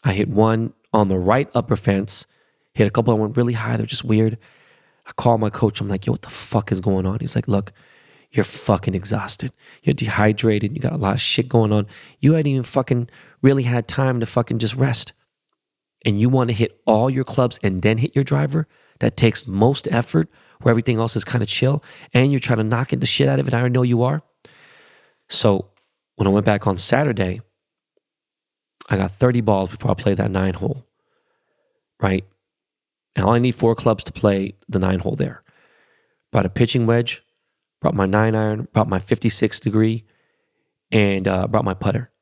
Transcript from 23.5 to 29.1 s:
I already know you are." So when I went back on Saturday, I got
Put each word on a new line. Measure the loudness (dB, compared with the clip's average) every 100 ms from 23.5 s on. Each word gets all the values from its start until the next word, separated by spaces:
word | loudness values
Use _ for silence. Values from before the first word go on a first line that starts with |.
I | -2
already | 0
know | 0
you | 2 2
are." | 0 -2 _ _ -20 _ -20 -20 _ _ _ _ _
So | 0 2 0 -4 _ _ _ _ -2
when | 2
I |
went | 2 2
back | 0 0
on | -2
Saturday, | 0 0 2 -2 -4 -4 -12 _ _ _ _ _ _ _ _ _ _ _ _ _ -4
I | -2
got | -2